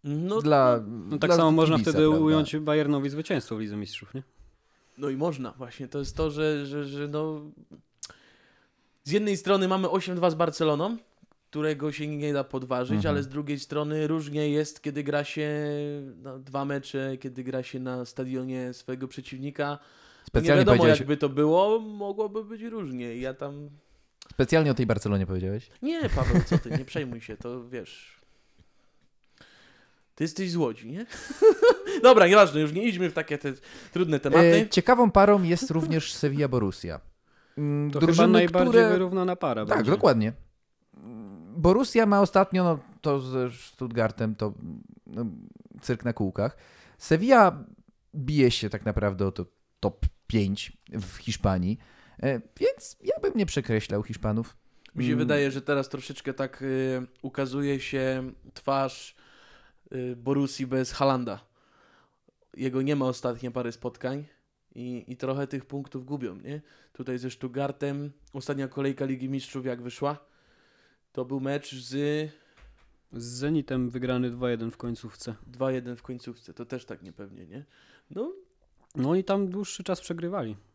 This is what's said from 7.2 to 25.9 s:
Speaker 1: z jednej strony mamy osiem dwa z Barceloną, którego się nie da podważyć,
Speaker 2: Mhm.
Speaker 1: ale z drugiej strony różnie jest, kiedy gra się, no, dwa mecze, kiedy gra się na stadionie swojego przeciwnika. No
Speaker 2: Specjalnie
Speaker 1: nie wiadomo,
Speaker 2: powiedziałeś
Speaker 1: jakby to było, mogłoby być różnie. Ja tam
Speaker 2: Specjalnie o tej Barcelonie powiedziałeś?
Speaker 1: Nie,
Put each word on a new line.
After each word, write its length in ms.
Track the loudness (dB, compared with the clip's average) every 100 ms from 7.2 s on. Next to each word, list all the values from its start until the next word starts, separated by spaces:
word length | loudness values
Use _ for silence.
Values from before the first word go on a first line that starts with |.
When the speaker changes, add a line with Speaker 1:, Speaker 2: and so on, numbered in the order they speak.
| -6 -8 -14 -20 -20 -20 _ _ -18 -18 _ _ _ _ _ _ _ _
Speaker 1:
z 80 | -4
jednej 260 | -2 0 -4
strony 300 | 0 2 2
mamy 220 | 0 0
osiem 260 | -2 -4 0
dwa 140 | 0
z 60 | 2
Barceloną, 600 | -2 0 0 0 -2 -6 _ _ _ _ _
którego 420 | -6 -4 -4 -6
się 160 | -6 -8
nie 260 | -6 -4
da 100 | -4
podważyć, 520 | -4 -8 -4 -4 0 -2
Speaker 2:
Mhm. 200 | 0 -2
Speaker 1:
ale 80 |
z 40 | -4
drugiej 320 | -8 -6 -8
strony 480 | -6 -6 -4 -2 -2
różnie 420 | -2 -4 -4 0
jest, 320 | 0 -2 -6
kiedy 220 | -8 -6
gra 200 | -2 -2
się, 260 | -4 -6 -4 -4 -4 -6 -6 -8 -12 -16
no, 160 | -16 -16
dwa 260 | -8 -6 -4
mecze, 520 | -6 -6 -6 -6 -6
kiedy 260 | -10 -10
gra 200 | -6 -6
się 160 | -8 -8
na 260 | -8 -8 -8
stadionie 680 | -8 -6 -6 -6 -6 -8
swojego 340 | -10 -12 -10 -10
przeciwnika. 640 | -12 -14 -10 -10 -6 -6
No 80 | -6 _ _ -20 _ -2
Speaker 2:
Specjalnie 320 | 0 6 6
Speaker 1:
nie 20 |
wiadomo, 160 | 8 8
Speaker 2:
powiedziałeś 220 | 8 6
Speaker 1:
jakby 180 | 2 0
to 120 | 0
było, 500 | 2 4 4 4 2
mogłoby 640 | -2 -10 -8 -6 -6 -6 -10
być 160 | -12
różnie. 560 | -10 -8 -8 -8 -8 -8
Ja 160 | -8
tam 360 | -8 -12 -12 -16 -20 _ _ _ _ -10
Speaker 2:
Specjalnie 380 | 0 4 4 4
o 20 |
tej 120 | 2 2
Barcelonie 400 | 0 2 0 0
powiedziałeś? 440 | -2 -4 -6 -10 -8
Speaker 1:
Nie, 280 | -6